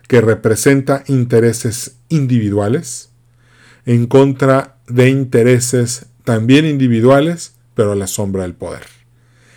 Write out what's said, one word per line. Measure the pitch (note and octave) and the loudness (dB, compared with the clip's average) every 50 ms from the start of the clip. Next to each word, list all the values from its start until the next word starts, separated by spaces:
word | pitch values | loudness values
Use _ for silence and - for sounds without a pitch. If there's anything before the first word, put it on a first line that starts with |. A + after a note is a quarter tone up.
| _ - | _ 0
que | C3 A#2+ | 2 2
representa | G#2+ A2+ A2 - - A2 A2 - - C#3+ C#3 C#3 C3 C#3 C#3 C#3 - | 4 2 0 0 0 -2 -2 0 2 2 2 2 2 -2 -4 -4 -2
intereses | - C#3 B2+ A#2+ B2 B2 A2+ A2+ A#2 A2 - - A#2 G#2+ - - - _ _ _ - | -2 -2 -2 0 2 2 2 2 2 0 -2 -6 -6 -8 -8 -12 -14 _ _ _ -4
individuales | E3 D#3 C#3 B2+ B2+ A#2 G#2+ G2+ G2+ G2+ G2+ G#2 A#2 E3 E3 - - - - _ _ _ _ _ _ _ _ _ _ _ _ _ _ _ - | -2 -2 0 0 0 0 0 0 -2 -2 -2 -2 -2 -4 -6 -8 -14 -16 -18 _ _ _ _ _ _ _ _ _ _ _ _ _ _ _ -4
en | B2 A#2+ A#2+ A#2+ A#2+ | -2 0 0 0 2
contra | C3+ C3+ C#3 C#3 C3+ C3 D3 C3+ C3 C3+ C3+ - _ _ _ - | 2 4 4 2 0 0 0 0 0 0 -2 -6 _ _ _ -6
de | B2 B2 B2+ C3 | 0 2 2 2
intereses | C3+ C#3 C3+ B2+ - A#2+ A2+ B2 B2+ B2 B2 - - B2 A#2+ A#2 - - - _ _ _ - | 2 0 -2 0 0 2 4 4 2 2 0 0 -2 -2 -2 -2 -6 -10 -14 _ _ _ -6
también | - A#2 A2 A2 A#2 C3 D3 D#3+ | -4 -2 0 2 4 4 4 2
individuales, | D#3 D3 C#3 C3 B2 A#2 A2+ A2+ B2+ C3+ C#3 D3+ E3+ E3+ E3 - - _ _ _ _ _ | 2 -2 -2 0 0 0 2 2 4 4 2 2 -2 -4 -8 -12 -18 _ _ _ _ _
pero | - G#2+ G#2 G2+ | -2 -2 -2 -2
a | |
la | G2+ G2 F#2+ | -4 -6 -6
sombra | - - G#2 G2 F#2+ F#2+ | -6 -8 -6 -6 -6 -6
del | F#2 F2+ F2 | -6 -8 -10
poder. | - F#2+ E2+ D2+ C#2+ - - _ _ _ _ _ _ _ _ _ _ _ _ _ | -12 -14 -14 -14 -14 -18 -20 _ _ _ _ _ _ _ _ _ _ _ _ _